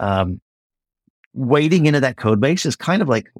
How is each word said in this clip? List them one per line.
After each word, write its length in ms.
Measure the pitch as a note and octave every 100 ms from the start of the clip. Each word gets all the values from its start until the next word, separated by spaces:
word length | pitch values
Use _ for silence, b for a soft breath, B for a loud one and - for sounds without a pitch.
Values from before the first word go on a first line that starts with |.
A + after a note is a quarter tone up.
Um, 400 | G2+ F#2+ F2+ F2+ _ _ _ _ _ _ _ _ _
wading 520 | - B2 D3 D#3 F3+ D3+
into 160 | D3
that 160 | C3 B2
code 240 | A2 G#2+
base 240 | C3+ F3+ D#3
is 100 | -
kind 260 | - F#3+
of 60 | D#3
like 220 | A2+ -